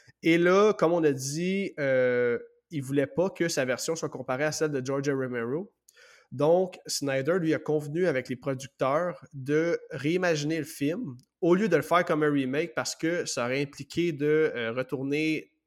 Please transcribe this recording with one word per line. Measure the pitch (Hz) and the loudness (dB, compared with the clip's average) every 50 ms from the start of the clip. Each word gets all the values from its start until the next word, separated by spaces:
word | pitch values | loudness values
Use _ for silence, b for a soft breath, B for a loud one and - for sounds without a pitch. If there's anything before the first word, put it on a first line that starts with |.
| b b b _ - | b b b _ 2
Et | 165 165 | 4 4
là, | 170 170 175 185 196 208 214 202 | 6 6 6 6 6 6 4 4
comme | - 175 165 175 | 4 2 2 4
on | 175 160 | 4 2
a | 151 | 2
dit, | 143 131 131 135 143 160 175 185 190 196 196 - - - | 2 0 -4 -6 -4 -4 -2 0 0 0 -2 -4 -4 -2
euh, | 143 135 131 127 127 123 123 123 123 120 120 113 - - _ _ _ _ | 0 2 2 4 4 4 4 2 2 2 0 -2 -4 -10 _ _ _ _
il | - 143 | -8 -6
voulait | 131 131 139 143 135 | -4 -2 0 0 0
pas | 135 - 160 175 196 | 0 0 0 -2 0
que | 190 - 170 | 0 -2 -2
sa | 165 - 147 131 | -2 0 -2 -2
version | 127 123 117 - - 165 | -2 -2 -2 -4 -4 -4
soit | 160 - 147 | -4 -6 -8
comparée | - 131 127 - 127 131 147 | -8 -8 -6 -4 -4 -2 -2
à | 156 | -2
celle | 151 - 156 151 | -2 -2 -2 -2
de | 147 135 127 | -2 -2 -4
George | 135 139 139 139 143 | -4 -4 -2 -2 -2
Romero. | 139 135 131 127 123 120 117 120 135 165 202 - _ _ _ b b b b b b b b b - | -2 -2 -2 -4 -4 -4 -4 -4 -4 -4 -6 -8 _ _ _ b b b b b b b b b -4
Donc, | 127 143 156 170 180 190 180 - - - | 0 4 4 4 4 4 0 -4 -10 -10
Snyder, | 156 - - 143 139 135 135 131 147 175 190 | -8 -6 -4 -2 0 0 0 2 2 0 2
lui, | 160 160 147 | 2 2 0
a | 127 | 0
convenu | - - 151 151 147 147 147 170 185 | 0 0 -2 -2 -2 -4 -2 0 0
avec | 175 139 131 127 | 2 2 0 -2
les | - 127 | -4 -6
producteurs | 120 - 139 135 127 135 - _ - 143 131 139 160 175 180 165 - - - | -6 -4 -4 -6 -6 -8 -12 _ -2 0 0 2 0 0 -2 -6 -10 -14 -16
de | - 139 127 139 147 156 165 170 165 - - - | -14 -10 -4 0 0 2 2 0 0 -2 -4 -8
réimaginer | - 135 127 151 170 180 180 175 165 147 147 147 165 | -8 -4 -2 0 0 2 2 2 2 0 0 -2 -2
le | 160 143 | -4 -4
film | 147 - - 139 143 165 240 254 147 123 123 - _ _ _ | -6 -6 -4 -2 -2 -2 -4 -6 -8 -10 -12 -18 _ _ _
au | - 165 180 | 2 4 4
lieu | 185 220 202 | 4 4 4
de | 165 | 2
le | 147 | 2
faire | - - 170 175 175 | 2 2 2 2 2
comme | 180 160 151 151 | 2 0 0 2
un | 151 | 2
remake | 147 143 135 127 131 147 170 160 - | 2 2 0 0 -2 -4 -4 -4 -4
parce | 135 127 - - | -6 -6 -6 -6
que | - - 160 170 175 113 | -4 -2 -2 -2 -2 -4
ça | - - - - | -4 -4 -4 -2
aurait | 120 131 139 | -2 -2 -2
impliqué | 147 143 - - 131 - - 160 170 175 | -4 -4 -8 -12 -16 -8 -4 -2 -2 -2
de, | 151 131 143 147 151 156 156 151 - | -2 0 0 2 4 4 2 2 0
euh, | 120 117 113 117 | -2 -4 -4 -4
retourner | 127 127 - 147 131 135 139 143 151 156 160 156 135 - - _ _ _ | -4 -4 -4 -4 -4 -4 -2 -2 0 0 0 -2 -2 -4 -10 _ _ _